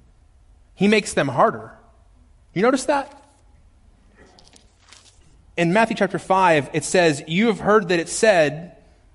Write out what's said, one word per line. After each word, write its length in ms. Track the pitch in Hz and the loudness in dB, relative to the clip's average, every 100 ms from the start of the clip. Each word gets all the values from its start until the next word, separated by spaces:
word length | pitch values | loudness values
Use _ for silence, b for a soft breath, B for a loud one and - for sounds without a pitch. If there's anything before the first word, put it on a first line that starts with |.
| _ _ _ _ _ _ _ _ | _ _ _ _ _ _ _ _
he 120 | 202 | 0
makes 260 | 214 208 | 2 0
them 140 | - 143 | -4 -4
harder. 460 | 127 220 220 - - _ _ _ _ _ _ _ | 0 0 0 -14 -20 _ _ _ _ _ _ _
You 80 | 165 | -2
notice 240 | 226 269 - | 0 0 -2
that? 280 | 285 - - _ _ _ _ _ _ _ _ _ _ - - _ - _ _ _ - - _ _ _ _ - | -4 -4 -16 _ _ _ _ _ _ _ _ _ _ -20 -20 _ -20 _ _ _ -20 -20 _ _ _ _ -4
In 180 | 170 | 0
Matthew 220 | 202 226 233 | 2 0 0
chapter 240 | 190 170 | -4 -4
five, 500 | - 190 185 156 135 | -2 2 4 2 0
it 100 | 160 | -6
says, 400 | - 190 170 143 156 | -2 2 2 0 -4
"You 200 | 170 233 | -2 0
have 120 | 185 | 0
heard 300 | 196 214 170 | 2 2 2
that 100 | 175 | -2
it 100 | 165 | -2
said, 680 | - 220 185 147 151 175 - _ _ _ | 0 2 4 2 -2 -14 -20 _ _ _